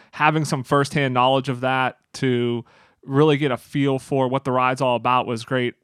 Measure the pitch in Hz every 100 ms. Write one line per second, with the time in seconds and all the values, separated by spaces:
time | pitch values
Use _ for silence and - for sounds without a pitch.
0 | _ - 151 156 139 143 120 143 139 156
1 | 135 127 131 135 135 120 127 131 127 -
2 | _ - 131 123 120 117 - _ _ _
3 | - 135 156 139 147 120 - 147 139 131
4 | - 139 127 135 135 127 127 131 131 117
5 | 120 127 120 117 117 131 120 -